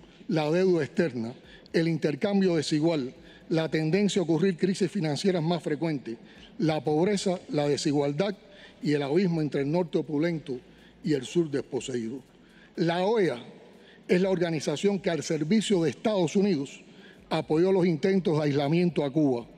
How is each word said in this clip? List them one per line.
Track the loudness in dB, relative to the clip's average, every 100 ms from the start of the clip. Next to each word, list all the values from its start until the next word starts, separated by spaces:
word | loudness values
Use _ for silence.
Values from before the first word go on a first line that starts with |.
| -20 -14 -4
la | -2 0
deuda | 2 2 2
externa, | 0 0 -2 -2 -8 -10 -20 -20 -4
el | 0 0
intercambio | 0 -2 -2 0 2 2 2
desigual, | 0 0 2 0 -4 -10 -20 -20 -4
la | -2 0
tendencia | 0 0 2 2 2
a |
ocurrir | 0 2 2 2
crisis | -2 0 -2
financieras | -2 -2 0 0 0
más | 0 -2
frecuentes, | -4 -2 -2 -4 -6 -12 -14 -20 -18 -2
la | -2 0
pobreza, | 0 0 2 0 -2 -4 -4
la | -2 0
desigualdad | 0 0 0 0 -2 -4 -6 -16 -20 -20 -8
y | -2
el | -2
abismo | 0 0 2 0
entre | -2 -2
el | 0
norte | -2 0 -4
opulento | -2 -2 0 -2 -6 -12 -12 -20 -20 -8
y | -2
el | -2
sur | 0 -2 0
desposeído. | -2 -4 -6 -4 -6 -6 -10 -14 -20 -20 -20 -14 -2
La | 0 2
oea | 2 2 2 -2 -10 -20 -20 -20 -20 -18 0
es | 2
la | 2
organización | 0 -2 -2 -4 -2 0 0
que | -2
al | -4
servicio | -2 -4 2 2 2 2
de | 2
Estados | 0 -2 0 2
Unidos | 2 2 0 -4 -12 -20 -20 -20 -20 -6
apoyó | -4 0 2 4
los | 4
intentos | 2 2 2 2 2 2
de |
aislamiento | 2 0 2 2 2 0
a | -2
Cuba, | 2 2 2 -4